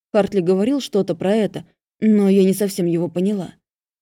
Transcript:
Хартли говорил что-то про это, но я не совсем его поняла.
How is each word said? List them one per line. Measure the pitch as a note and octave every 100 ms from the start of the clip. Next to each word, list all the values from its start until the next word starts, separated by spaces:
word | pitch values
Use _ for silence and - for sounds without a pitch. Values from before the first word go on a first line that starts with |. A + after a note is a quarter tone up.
| _
Хартли | G#3+ G3 G3+
говорил | E3+ F#3+ A3 C#4
что-то | - G3+ F#3+ E3
про | F#3
это, | A3 F#3+ - - _ _ _
но | A3 G#3 G3
я | G3
не | F#3+
совсем | F#3+ G#3 G3 F3
его | E3+ E3+
поняла. | E3+ F#3+ G#3 F3 - _ _ _ _